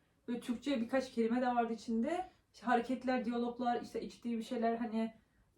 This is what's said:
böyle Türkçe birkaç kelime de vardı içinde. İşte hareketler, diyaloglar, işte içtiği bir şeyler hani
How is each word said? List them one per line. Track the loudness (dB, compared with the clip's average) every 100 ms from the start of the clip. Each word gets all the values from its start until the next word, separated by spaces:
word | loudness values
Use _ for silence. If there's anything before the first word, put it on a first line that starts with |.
| _ _ -8
böyle | -6
Türkçe | -4 -4 0 0
birkaç | 2 0 0
kelime | 0 2 2
de | 2
vardı | 2 2
içinde. | -2 -2 0 0 0 -4 -12 _
İşte | -6 2
hareketler, | 2 2 -2 0 0
diyaloglar, | 0 0 -2 0 0 0
işte | -2 -6
içtiği | -8 -8 -4 -4
bir |
şeyler | -2 0 2 0
hani | 0 0 -2 -4 _ _ _